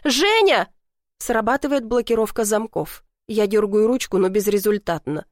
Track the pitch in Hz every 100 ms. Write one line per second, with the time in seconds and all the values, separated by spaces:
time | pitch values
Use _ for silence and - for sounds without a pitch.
0 | 302 247 403 440 392 233 180 _ _ _
1 | _ - - 226 214 269 285 285 220 240
2 | 233 226 214 - 208 214 226 170 - -
3 | _ _ - 220 208 214 208 214 220 262
4 | - 196 190 208 202 202 208 208 - 165
5 | - 151 -